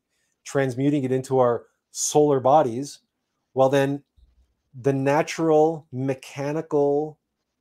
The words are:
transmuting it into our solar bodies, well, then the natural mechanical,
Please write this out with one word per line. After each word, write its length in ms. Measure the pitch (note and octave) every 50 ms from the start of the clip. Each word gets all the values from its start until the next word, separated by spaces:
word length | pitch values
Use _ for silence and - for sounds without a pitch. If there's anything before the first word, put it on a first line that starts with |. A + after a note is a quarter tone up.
| _ _ _ _ _ _ _ _ -
transmuting 600 | - - C#3 C3+ C3 A#2 B2 C3+ D3 D3 D3 C3
it 80 | B2+
into 280 | C3 C3 B2+ - C3+ C3
our 260 | B2 A#2+ A#2+ A2 - _ _ _ _ _
solar 480 | - - - - - D3+ D3+ D3 C#3 C3
bodies, 600 | A#2+ C3 C#3+ D#3 D3 B2 A2+ B2 C#3+ C#3 - - _ _ _ _ _ _ _ _ _ _ -
well, 160 | B2+ C3 C3+
then 320 | C#3 C#3 C#3 C#3 C#3 C#3+ - _ _ _ _ _ _ _ _ _ _ _ _ _ - C3
the 120 | A#2 C#3 C3+
natural 920 | C3+ C3+ C#3 C#3+ D#3 D#3+ D#3+ - - E3 E3 D#3 D3+ D3+ D#3+ E3 D3+ - _
mechanical, 1300 | B2 B2+ C3+ C3+ C3 - - - - C#3+ C#3 C#3+ D3+ D#3+ D#3+ - D#3 D3 C#3+ C#3+ C#3+ D3 D3+ D#3 D3+ _ _ _ _ _ _ _ _ _